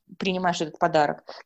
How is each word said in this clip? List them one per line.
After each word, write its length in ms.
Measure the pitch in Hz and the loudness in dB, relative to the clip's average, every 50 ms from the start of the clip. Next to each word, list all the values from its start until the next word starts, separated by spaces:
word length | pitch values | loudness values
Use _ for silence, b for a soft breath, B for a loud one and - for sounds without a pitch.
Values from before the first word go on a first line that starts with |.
| _ - - | _ -20 -12
принимаешь 440 | - 185 190 185 185 185 175 170 - | -6 -2 -2 -2 0 0 0 0 0
этот 180 | 160 151 - - | -2 -6 -2 0
подарок. 440 | 170 165 156 156 147 151 - - - B B B B | 0 2 4 4 4 2 0 -4 -10 B B B B